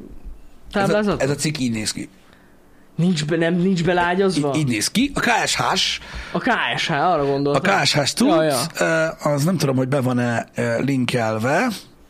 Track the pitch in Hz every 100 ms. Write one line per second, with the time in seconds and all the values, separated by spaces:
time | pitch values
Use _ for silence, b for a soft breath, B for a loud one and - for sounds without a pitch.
0 | - - - - - - - 208 196 208
1 | 208 143 135 143 160 147 127 110 107 -
2 | - - b b b b b b b -
3 | 175 165 151 165 165 175 185 180 170 180
4 | 175 180 196 160 143 135 143 107 - -
5 | 135 - 247 220 147 - 120 190 - -
6 | B B B 175 - 175 131 117 - 147
7 | 165 160 139 139 143 139 196 196 143 147
8 | 131 - 262 165 160 127 156 - 170 165
9 | 160 - 151 147 156 175 139 131 127 143
10 | 127 123 120 117 - - 120 117 131 135
11 | 120 123 110 110 123 160 247 196 - -
12 | -